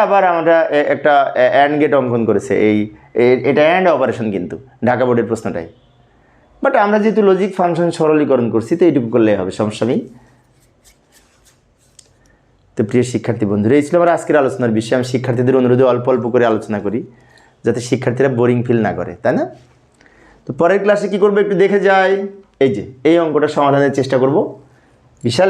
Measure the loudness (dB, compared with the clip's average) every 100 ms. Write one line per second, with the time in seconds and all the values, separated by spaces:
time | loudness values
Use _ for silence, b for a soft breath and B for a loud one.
0 | 4 2 2 0 2 2 2 0 0 0
1 | 2 2 2 2 2 4 2 2 2 0
2 | 0 -2 0 -2 0 0 2 2 -2 B
3 | B 0 2 2 2 2 2 2 2 2
4 | 0 -2 -4 -6 -8 -12 -16 b -2 0
5 | 0 0 0 -4 -6 -10 -12 -16 _ _
6 | b b b b b _ -2 0 2 2
7 | 0 2 2 2 0 -2 -2 0 -2 0
8 | 0 2 2 0 0 -2 -2 0 2 2
9 | 0 0 2 0 -2 -4 -6 -4 -4 -4
10 | -6 b b b b b _ _ _ _
11 | _ _ _ _ _ _ _ _ _ _
12 | _ _ _ _ _ _ _ -6 -2 0
13 | -2 -4 -6 -4 -2 -2 2 2 2 0
14 | 0 0 0 0 0 -2 -2 -2 -2 -2
15 | -2 -4 -2 -2 0 2 2 4 2 2
16 | 0 -2 0 0 2 0 -4 -6 -4 -6
17 | -8 b b b b b -4 -4 -4 -4
18 | -2 -2 0 0 0 0 0 -2 -2 -4
19 | -8 -6 -4 -2 -4 b b b _ b
20 | b b b b -14 -2 0 2 0 0
21 | -2 0 0 2 0 2 2 2 2 2
22 | 2 0 -4 -12 -20 _ -2 -2 -8 -4
23 | 2 2 2 0 -2 0 2 2 2 0
24 | -2 0 2 0 -2 -8 b b b b
25 | b b -4 0 0